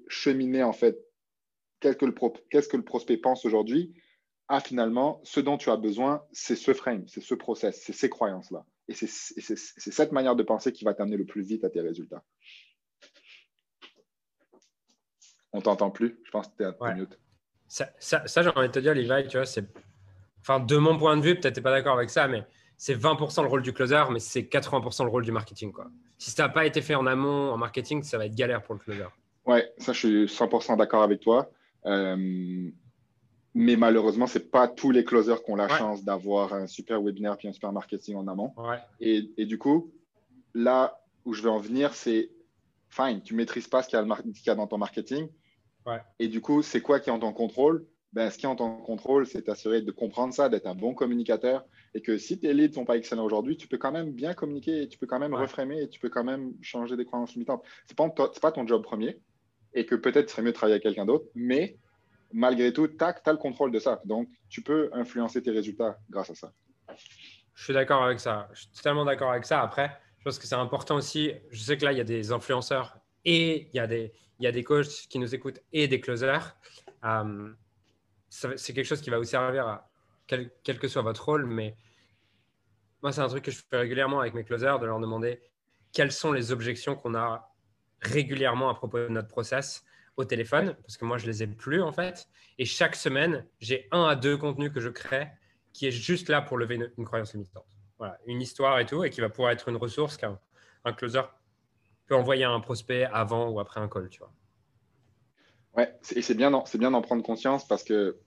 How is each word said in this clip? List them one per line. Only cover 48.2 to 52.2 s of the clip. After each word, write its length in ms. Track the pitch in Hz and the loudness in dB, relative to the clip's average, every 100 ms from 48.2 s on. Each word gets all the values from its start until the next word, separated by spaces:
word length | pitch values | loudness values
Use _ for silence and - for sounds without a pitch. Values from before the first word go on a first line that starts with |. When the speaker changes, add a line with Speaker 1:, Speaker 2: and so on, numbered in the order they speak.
| 110 | -2
Speaker 1:
ce 80 | - | -2
qui 60 | 139 | -4
est 20 | |
en 80 | 127 | -2
ton 200 | 117 113 | -4 -6
contrôle, 440 | - 110 - 139 127 | -8 -6 2 2 2
c'est 160 | 120 | -4
t'assurer 400 | 110 104 110 113 | -6 -4 0 0
de 80 | 104 | 0
comprendre 440 | - 110 123 127 | -6 -6 -2 -2
ça, 140 | 127 139 | 2 2
d'être 180 | 107 95 | 2 -2
un 80 | |
bon 200 | 92 117 | -4 -4
communicateur 720 | 127 127 120 113 110 123 131 - _ _ | -2 0 0 0 0 0 -2 -4 _ _
et 80 | 110 | -8
que 160 | - | -2
si 200 | 107 | -2